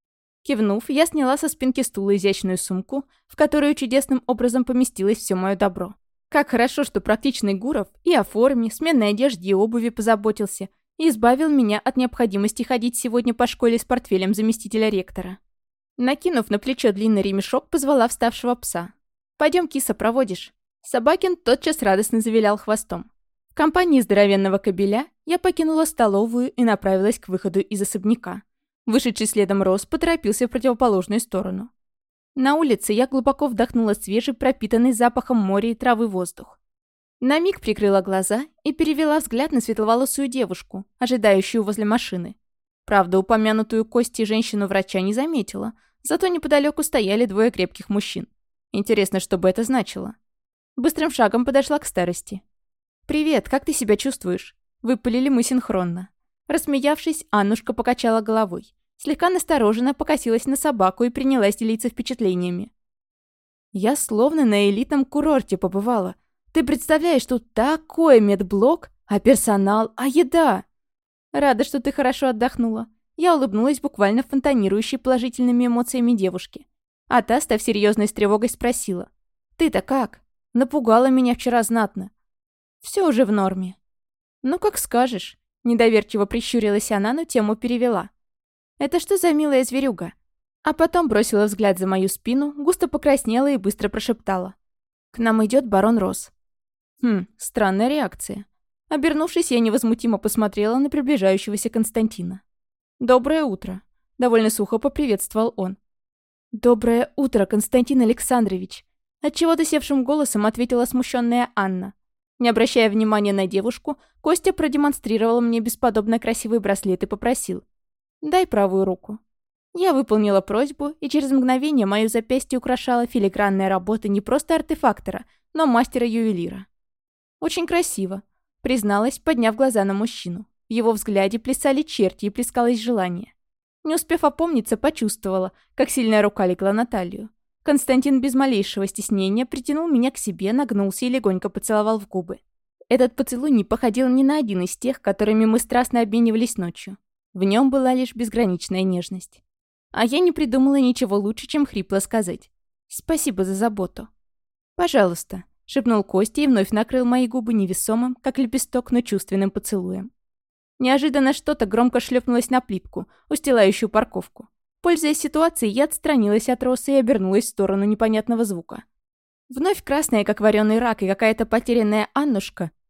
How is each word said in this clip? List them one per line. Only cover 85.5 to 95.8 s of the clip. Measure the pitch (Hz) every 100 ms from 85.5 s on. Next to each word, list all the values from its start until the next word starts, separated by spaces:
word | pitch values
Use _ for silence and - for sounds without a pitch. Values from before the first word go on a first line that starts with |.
| _
недоверчиво | 240 233 233 220 208 214
прищурилась | 202 233 - 240 214 101 -
она, | - 208
но | 285
тему | 320 240 208 214
перевела. | 240 240 247 202 - _ _ _ _ _ _ -
«Это | 330 349
что | - 392
за | 349
милая | 302 302 262
зверюга?» | 254 254 269 190 170 - _ _ _ _
А | 311
потом | 311 339 359 311
бросила | 208 240 208
взгляд | 208 202 202 185
за | 185
мою | 190 190
спину, | - - 262 294 294
густо | 294 370 302
покраснела | 294 302 269 - 233 277
и | 262
быстро | 190 - 208
прошептала: | 220 - 226 - 190 185 - _ _ _ _ _
«К | -
нам | 226 220
идёт | 214 262 247
барон | 196